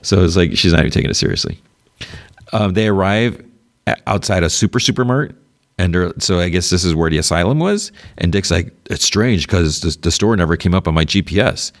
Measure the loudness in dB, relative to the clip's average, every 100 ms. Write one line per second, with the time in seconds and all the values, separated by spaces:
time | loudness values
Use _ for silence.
0 | 0 4 4 4 2 2 2 4 2 0
1 | -2 -2 -2 -2 -4 -8 _ _ _ _
2 | -18 -18 -20 -20 -6 -2 0 2 2 2
3 | 2 2 0 -4 -14 _ _ _ -6 -6
4 | -2 -2 0 0 0 0 0 0 -2 0
5 | 0 -2 -4 -10 _ _ _ -4 0 0
6 | 0 -4 -2 0 0 0 0 0 2 2
7 | 2 0 0 0 0 0 0 -2 -6 -14
8 | -20 -4 -2 0 0 -2 -4 -12 -10 -4
9 | -2 0 0 0 0 0 0 0 -4 -2
10 | -2 0 0 2 0 0 0 0 0 0
11 | 0 0 0 0 0 -2 -8 -12